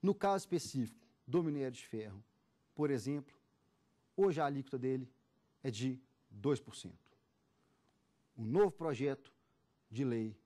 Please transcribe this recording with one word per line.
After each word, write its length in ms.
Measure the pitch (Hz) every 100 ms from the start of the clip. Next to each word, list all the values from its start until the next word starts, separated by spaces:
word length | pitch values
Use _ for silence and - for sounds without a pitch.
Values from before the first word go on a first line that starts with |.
No 120 | 185
caso 300 | 202 196 196
específico 640 | - 175 - 139 113 - _ _ -
do 160 | 151
minério 280 | 165 147 135
de 140 | 123 -
ferro, 380 | 113 107 98 110 _ _ _ _ -
por 140 | 147
exemplo, 460 | 135 117 147 135 _ _ _ _ _ _ _ _ -
hoje 240 | 196 151
a 60 | 147
alíquota 320 | 143 131 131
dele 320 | 127 131 127 _ _ _ _ _
é 80 | 135
de 280 | 107 131 127 _ _ _
dois 300 | 104 135 135
por 160 | - -
cento. 360 | 92 85 _ _ _ _ _ _ _ _ _ _ _ _ _ -
O 80 |
novo 280 | 110 151 202
projeto 600 | - 165 127 139 135 - _ _ _ _ _ _
de 160 | 110 135
lei 320 | 117 110 104